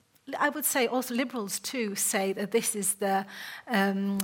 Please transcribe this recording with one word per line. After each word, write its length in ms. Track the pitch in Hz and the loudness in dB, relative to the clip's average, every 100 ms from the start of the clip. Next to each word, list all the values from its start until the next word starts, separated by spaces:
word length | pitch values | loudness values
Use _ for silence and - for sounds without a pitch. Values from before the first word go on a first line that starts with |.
| _ _ - - | _ _ -6 0
I 100 | 294 | 0
would 160 | 294 - | 2 0
say 220 | 277 233 | 2 2
also 260 | 254 254 | 2 0
liberals 460 | 240 262 247 196 - | 0 -2 -4 -4 -4
too 340 | - 262 208 196 | -4 -2 -2 0
say 380 | - 208 196 | 0 2 0
that 160 | 196 202 | 0 2
this 260 | 226 226 208 | 2 2 -2
is 200 | 190 - | -2 0
the, 320 | 196 190 196 - - - - | 2 2 0 -8 -12 -12 0
um, 500 | 208 196 196 196 196 | 2 2 2 0 -2